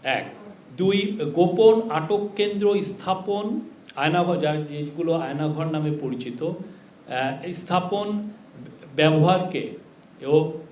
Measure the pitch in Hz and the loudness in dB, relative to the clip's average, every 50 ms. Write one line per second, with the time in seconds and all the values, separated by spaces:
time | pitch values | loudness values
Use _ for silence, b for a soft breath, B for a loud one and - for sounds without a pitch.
0 | - 135 127 104 92 - - - - - - - - - 127 127 185 190 202 196 | -2 -2 -2 -2 -4 -8 -14 -16 -18 -20 -20 -20 -20 -18 -4 0 2 2 2 2
1 | 190 - - - 151 147 - 165 175 175 180 226 220 220 220 226 226 - 151 160 | 0 -2 -4 -4 -4 -2 2 2 2 4 6 8 8 8 8 8 2 0 -2 -2
2 | 156 - 208 202 202 208 - - 202 208 202 202 208 202 202 202 - - - - | 0 0 0 0 0 -4 -2 -2 -2 0 0 2 2 4 4 2 0 -2 -8 -8
3 | - 185 185 185 - 208 202 208 208 220 240 - - - - - - - - 139 | -4 -4 -2 -2 -2 -4 -4 -2 -2 -4 -4 -6 -6 -10 -18 -20 -20 -14 -6 -2
4 | 143 156 165 180 175 175 170 160 151 151 151 151 151 147 147 147 147 143 143 156 | 0 2 2 2 2 2 0 0 0 0 0 -2 -4 -6 -6 -8 -8 -8 -6 -4
5 | 170 160 165 165 135 131 143 143 156 151 151 156 165 160 156 151 151 151 151 - | -2 0 0 0 -2 -4 -4 -2 -2 -2 -2 -2 -4 -2 -2 -2 0 -2 -2 -2
6 | 139 127 120 120 123 123 120 131 156 170 170 - - - - - - - - - | -4 -4 -6 -6 -6 -10 -8 -6 -4 -6 -6 -6 -12 -16 -18 -20 -20 -20 -20 -20
7 | - - 127 127 131 135 139 - 165 180 175 - - - 175 185 180 - 202 202 | -12 -6 -4 -2 -2 -2 -4 -6 -8 -10 -10 -10 -4 0 0 0 2 0 -2 -2
8 | 208 208 208 208 - - - - - - - - - - - - - - - 147 | -2 -2 -4 -4 -6 -8 -12 -16 -20 -20 -20 -18 -18 -18 -18 -20 -20 -6 2 4
9 | 151 156 156 156 156 175 185 180 - - - 131 - - - - - - - - | 4 6 6 6 6 6 4 2 0 -2 -4 -6 -6 -6 -10 -14 -18 -20 -20 -20
10 | - - - - 131 135 151 156 156 160 - - - - | -20 -20 -20 -10 0 4 4 4 4 2 -6 -10 -12 -16